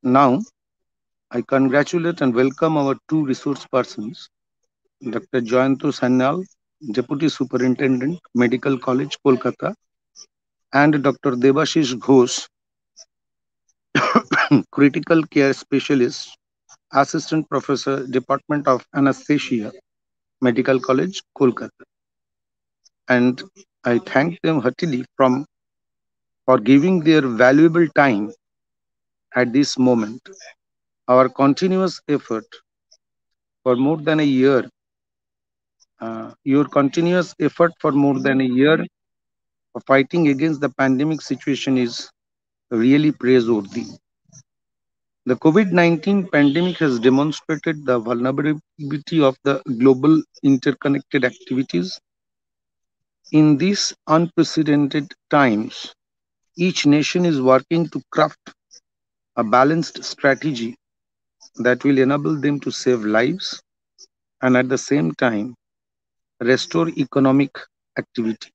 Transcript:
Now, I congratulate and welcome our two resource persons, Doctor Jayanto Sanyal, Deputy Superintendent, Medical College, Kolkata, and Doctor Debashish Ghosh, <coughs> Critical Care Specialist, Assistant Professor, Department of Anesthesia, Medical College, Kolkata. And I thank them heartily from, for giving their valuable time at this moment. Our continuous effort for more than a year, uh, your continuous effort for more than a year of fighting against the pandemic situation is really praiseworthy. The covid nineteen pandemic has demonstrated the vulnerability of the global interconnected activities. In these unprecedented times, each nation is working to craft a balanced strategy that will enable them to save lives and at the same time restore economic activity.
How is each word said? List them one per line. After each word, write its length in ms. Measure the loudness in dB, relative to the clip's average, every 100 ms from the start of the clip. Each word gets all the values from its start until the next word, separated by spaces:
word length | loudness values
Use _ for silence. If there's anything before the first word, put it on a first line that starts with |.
Now, 280 | 2 4 4 2 -4 _ _ _ _ _ _ _ _
I 100 | -10 -2
congratulate 680 | 0 2 0 0 -2 -4 -2
and 120 | -2
welcome 420 | 0 0 0 -2 0
our 200 | -2 -4 _
two 160 | -4
resource 400 | -2 -4 -6 -8 -4 -4
persons, 520 | -4 -8 -14 -14 -20 _ _ _ _ _ _ _ -10
Doctor 260 | -10 -6 -6
Jayanto 480 | -2 0 0 0 -2 -2
Sanyal, 440 | 0 0 0 -2 -8 _ _ _ -8 -6
Deputy 320 | -4 -4 -4
Superintendent, 920 | -4 -6 -2 0 0 0 -2 -2 -8 _
Medical 440 | 0 0 0 -2 -4 -2
College, 280 | -4 -4 -4
Kolkata, 500 | 0 0 0 -6 -8 -8 _ _ _ _ -20 _ _ _ _ 2
and 220 | 2 2
Doctor 300 | 0 -2 -4 2
Debashish 480 | 2 2 0 0 -2 -4 4
Ghosh, 300 | 4 4 0 -12 _ _ _ _ _ -20 _ _ _ _ _ _ _ _
<coughs> 760 | -2 2 0 0 -4 2 2 0 2
Critical 440 | 2 2 0 0 0
Care 200 | 0 0
Specialist, 800 | 0 -4 -4 -2 0 0 -4 -16 -20 _ _ _ -20 _
Assistant 560 | -2 0 -2 -4 -4 -2
Professor, 580 | -6 -4 -4 -4 -6 -4 -6
Department 500 | -4 -6 _ -4 0
of 60 | -2 -2
Anesthesia, 800 | 0 0 0 -2 -2 -2 -6 -6 -14 _ _ _ _ _ _
Medical 360 | -2 0 0 -2 0
College, 340 | -2 -2 -8 -18 0
Kolkata. 460 | 0 0 -10 _ -20 _ _ _ _ _ _ _ _ _ _ _ -2
And 340 | 2 2 -2 -10 _ _ _ -2
I 20 | -2
thank 320 | 0 -2 -2 -2
them 180 | -2 0
heartily 460 | -2 -4 -6 -4 -8 _
from, 160 | 0 0 -6 _ _ _ _ _ _ _ _ _ 0
for 120 | 0 4
giving 300 | 4 4 0 2
their 140 | 2 2 2
valuable 440 | 4 6 4 2 0 2
time 200 | 2 0 -4 -12 _ _ _ _ _ _ _ _ _ -2
at 120 | 0 0
this 120 | 0 0 2
moment. 340 | 2 -2 -10 -20 -20 -20 _ _ _ _ _ 0
Our 200 | 2 2 2
continuous 520 | 0 2 0 0 -2 -6 -6
effort 400 | -6 -4 -10 -10 -20 _ _ _ _ _ _ _ _ _ _
for 120 | -2 0
more 220 | 0 -2 -2
than 120 | 0
a 100 | 0 2
year, 260 | 2 2 -2 _ _ _ _ _ _ _ _ _ _ _ _ _
uh, 320 | -12 -12 -14 -12
your 220 | -2 0 2 0
continuous 560 | 0 0 0 0 -2 -4
effort 320 | -6 0 0 0
for 120 | -2
more 260 | 2 0 0 0
than 140 | 0
a 100 | 0 2
year 180 | 2 2 -2 _ _ _ _ _ _ _ _
of 60 | -20 0
fighting 360 | 2 2 0 0
against 320 | 0 -2 -2
the 100 | -6 -2
pandemic 400 | 0 0 -2 -4 -6
situation 480 | -8 -4 -4 -2 0 -2
is 240 | -6 -16 _ _ _ _ _ _
really 420 | 0 2 4 2
praiseworthy. 760 | 0 2 2 4 -2 -2 -10 -12 -16 _ _ _ -20 _ _ _ _ _ _ _ _ -4
The 100 | 0
covid 360 | 4 4 2
nineteen 480 | 2 2 2 0 -2 0
pandemic 420 | 2 2 2 -2 -2
has 200 | -2 2
demonstrated 800 | 2 4 0 -4 _ -6 -6 -6 -2
the 120 | -2
vulnerability 1200 | -2 -4 -2 -2 -4 -4 _ _ -10 -10 -4 2 2
of 60 | 0
the 100 | -4 -4 -4 2
global 320 | 4 4 4 2 0 _
interconnected 800 | 0 2 0 -2 -2 -4 -2 -2 -2
activities. 560 | -4 -6 -6 -4 -4 -6 -10 _ _ _ _ _ _ _ _ _ _ _ _ _
In 240 | 4 4 4
these 380 | 2 0 -4 -6 -2
unprecedented 1000 | 0 0 0 -2 0 0 0 0 -2 -8 -16 _ 2
times, 560 | 2 0 -4 -10 -18 _ _ _ _ _ _ -4
each 240 | -2 0 2 2
nation 280 | 2 0
is 160 | 0 2
working 480 | 4 2 2 -4 -2
to 80 | -6 -8
craft 340 | -2 -2 -4 -20 _ _ -20 _ _ _ _ _ -6
a 80 |
balanced 520 | 0 2 4 2 -4 -10
strategy 720 | -16 -4 -2 0 -4 -6 -8 -12 _ _ _ _ _ _ _ -4
that 140 | -2 0
will 140 | 2 2
enable 380 | 2 2 -2 -2
them 120 | -2 -2
to 60 | -6
save 340 | -4 -2 0 0 0
lives 440 | 0 -4 -8 -14 _ _ _ _ -20 _ _ _
and 140 | 0 0
at 120 | 0
the 140 | -4 -2
same 220 | -2 -2
time 420 | -2 -4 -2 -8 -12 _ _ _ _ _ _ _ _
restore 480 | 0 0 0 -4 -4
economic 640 | -4 -6 0 0 2 -2 -6 -20 _ _ -14
activity. 540 | -12 -8 -6 -8 -14